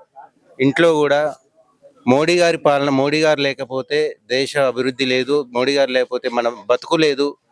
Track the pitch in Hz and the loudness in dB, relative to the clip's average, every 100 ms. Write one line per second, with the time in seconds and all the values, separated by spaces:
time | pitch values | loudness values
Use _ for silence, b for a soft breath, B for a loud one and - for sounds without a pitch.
0 | _ - - _ _ - 135 143 170 151 | _ -20 -20 _ _ -2 0 2 2 2
1 | 143 143 151 - _ _ _ _ - _ | 0 0 -2 -8 _ _ _ _ -20 _
2 | 123 135 160 175 170 160 147 143 143 135 | 2 2 2 2 2 2 2 2 2 0
3 | 143 151 156 143 139 131 123 131 127 147 | 0 2 2 2 -2 -4 -8 -8 -4 -2
4 | 151 - 104 127 135 147 131 120 131 127 | -4 -6 -4 -2 -2 0 0 0 -2 -2
5 | 131 127 127 147 123 123 127 139 131 127 | -2 0 0 -2 -2 -2 0 0 0 0
6 | 123 123 127 120 117 117 101 123 - 165 | -2 -4 -4 -2 -2 -4 -2 -2 0 0
7 | 156 139 143 - _ | 2 0 -4 -6 _